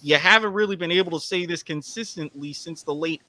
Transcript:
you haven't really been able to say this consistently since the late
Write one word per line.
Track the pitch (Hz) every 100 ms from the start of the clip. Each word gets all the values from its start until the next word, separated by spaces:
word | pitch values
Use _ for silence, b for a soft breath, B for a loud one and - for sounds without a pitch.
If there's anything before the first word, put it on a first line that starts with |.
you | 143 147
haven't | 180 220 214
really | 196 208 190
been | 170
able | 175 180
to | 160
say | - 185 175
this | 170
consistently | - 151 - 226 220 185 151 143 147
since | 143 170 160
the | -
late | 147 165 160